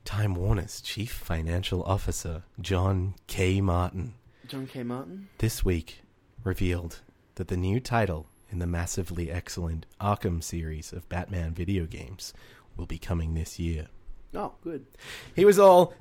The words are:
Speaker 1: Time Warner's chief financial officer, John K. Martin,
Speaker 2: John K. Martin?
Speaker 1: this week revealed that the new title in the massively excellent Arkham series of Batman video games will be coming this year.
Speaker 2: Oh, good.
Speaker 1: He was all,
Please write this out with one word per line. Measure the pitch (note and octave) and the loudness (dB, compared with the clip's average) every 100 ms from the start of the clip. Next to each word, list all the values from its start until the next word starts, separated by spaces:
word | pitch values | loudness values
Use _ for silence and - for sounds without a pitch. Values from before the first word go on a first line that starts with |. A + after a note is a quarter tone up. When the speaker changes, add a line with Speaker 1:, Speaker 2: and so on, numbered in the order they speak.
| - | -6
Speaker 1:
Time | G2 G#2+ F2 | -2 0 2
Warner's | F#2+ G2 - - | 2 2 0 -8
chief | - - A2 | -10 -6 -6
financial | - - E2 D#2+ F2 F#2 F2+ | -8 -4 -2 0 -2 -2 -2
officer, | - G2 - F2 - D#2+ - - | 0 0 0 -4 -6 -8 -10 -12
John | F2+ F#2+ F#2+ F#2+ F#2 F#2+ - | -2 2 2 2 0 -6 -8
K. | - F#2 F#2+ | 0 2 4
Martin, | G2 F2 F2+ F#2+ B2 - - - - | 4 4 2 -2 -8 -10 -20 -20 -14
Speaker 2:
John | C#3 C3 | -10 -10
K. | C3+ | -8
Martin? | A#2+ B2 D3+ F#3 G3 - | -6 -6 -8 -14 -16 -2
Speaker 1:
this | A2+ - | -2 2
week | G2 E2+ - - - _ _ - | 2 2 -2 -14 -20 _ _ -8
revealed | F#2+ F#2 F#2 F2 E2+ - - _ _ - | -4 0 0 0 -4 -12 -18 _ _ -10
that | F#2 | -4
the | F#2 | -2
new | F#2 G#2+ | 0 0
title | B2+ A#2 G2+ D#2 D2+ _ - | 0 0 0 -2 -8 _ -10
in | E2+ | -6
the | F2 | -2
massively | F2 F2 - F2+ F2 E2+ | -2 -2 -4 -4 -4 -4
excellent | F2+ - - E2 D#2+ - - | -6 -6 -6 -4 -6 -8 -4
Arkham | G2+ G#2 G2+ E2+ | -2 0 0 -2
series | - E2+ D#2+ D#2 - | -4 -6 -6 -8 -10
of | E2+ - | -12 -8
Batman | F2 F2+ F2+ E2 | -8 -4 -4 -4
video | E2 F2 G2 D#2+ | -4 -2 -2 -4
games | - - G2 - - - - - - | -8 -14 -14 -16 -16 -20 -20 -16 -12
will | E2+ | -10
be | E2 | -10
coming | - E2+ D#2+ | -4 -2 -2
this | D#2+ E2 - | -2 -4 -4
year. | E2+ D#2+ D2+ - - - - - | -4 -4 -6 -14 -14 -14 -12 -8
Speaker 2:
Oh, | G#3 - | -8 -10
good. | E3 D#3 - - - - - - | -10 -10 -12 -18 -16 -16 -6 6
Speaker 1:
He | G3+ | 8
was | G3 | 12
all, | G3 F3+ F3 - | 12 10 8 2